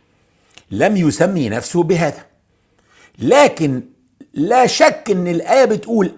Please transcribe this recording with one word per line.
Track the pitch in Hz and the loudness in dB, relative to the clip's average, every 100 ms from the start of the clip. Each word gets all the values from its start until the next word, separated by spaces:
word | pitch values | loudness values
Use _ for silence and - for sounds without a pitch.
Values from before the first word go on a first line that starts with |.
| _ _ _ _ _ _ _ | _ _ _ _ _ _ _
لم | 101 180 208 | -2 0 0
يسمي | 156 - 185 180 117 | 0 0 -2 -2 -4
نفسه | 113 - 175 | -4 -4 -2
بهذا. | 165 170 156 - - _ _ _ _ _ _ _ _ - | 0 0 -2 -6 -18 _ _ _ _ _ _ _ _ -6
لكن | 123 190 196 - 151 127 - _ _ _ - | 2 4 4 2 -4 -4 -8 _ _ _ -14
لا | 143 170 254 240 | -6 0 2 2
شك | - 311 - - | 4 2 2 -4
إن | 190 175 | -2 -2
الآية | 170 170 262 233 | -4 0 2 2
بتقول | 214 220 226 185 | 0 -2 -2 -2